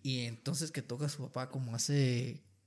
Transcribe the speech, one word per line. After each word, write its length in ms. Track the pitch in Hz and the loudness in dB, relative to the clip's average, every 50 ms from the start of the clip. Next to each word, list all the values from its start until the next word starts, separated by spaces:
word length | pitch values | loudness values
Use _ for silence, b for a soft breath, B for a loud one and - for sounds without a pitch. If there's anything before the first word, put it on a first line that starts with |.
| - | -2
y 220 | 135 131 123 120 | -2 0 0 0
entonces 460 | 117 113 117 - 135 - 139 165 156 | -2 -4 -6 -4 -4 -2 -2 -2 -4
que 120 | 165 143 - | -4 -6 -6
toca 240 | - - 131 147 | -4 -4 -2 -2
a 20 | 143 | -2
su 140 | - 143 131 | -2 -4 -6
papá 260 | - - 127 127 131 | -6 -4 -4 -4 -4
como 240 | - 135 127 117 113 | -4 -4 -4 -2 -2
hace 680 | 117 - - 143 143 135 127 123 120 127 120 117 - - _ _ _ _ | 0 2 4 4 6 6 6 4 4 0 -2 -4 -8 -12 _ _ _ _